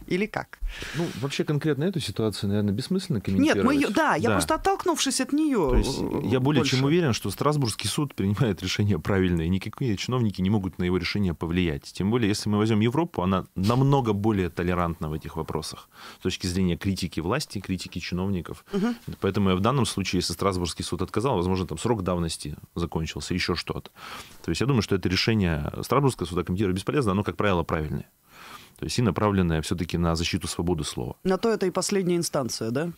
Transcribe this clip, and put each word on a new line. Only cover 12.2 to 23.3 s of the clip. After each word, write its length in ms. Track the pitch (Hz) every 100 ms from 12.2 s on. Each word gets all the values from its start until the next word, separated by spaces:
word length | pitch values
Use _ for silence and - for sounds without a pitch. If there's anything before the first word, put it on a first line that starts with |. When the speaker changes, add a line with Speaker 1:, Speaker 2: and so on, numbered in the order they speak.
| 104
Speaker 2:
если 220 | 104 -
мы 80 | 104
возьмем 220 | 110 107
Европу, 420 | 113 127 170 -
она 220 | 90 95 - -
намного 560 | 98 120 139 143 120
более 360 | 101 107 104 87
толерантна 580 | - 87 90 87 82 78
в 40 |
этих 220 | 78 78 80
вопросах 520 | 80 80 80 - - - - -
с 40 |
точки 240 | 92 - 95
зрения 300 | 90 92 85
критики 440 | 98 92 87 -
власти, 400 | 80 127 - 107
критики 380 | - 92 - 92
чиновников. 640 | - 87 95 185 - - -
Speaker 1:
Мгм. 220 | 202 214 233 - 85
Speaker 2:
Поэтому 340 | 98 98 101 -
в 40 |
данном 260 | 104 139 113
случае, 320 | - 95 90
если 140 | 85
Страсбургский 500 | 87 95 92 87 -
суд 180 | 90 90
отказал, 340 | 92 - 127 107
возможно, 300 | 90 92 87
там 120 | 78
срок 240 | 113 117
давности 540 | 92 90 82 - 73 76 -
закончился, 600 | - 85 82 80 - -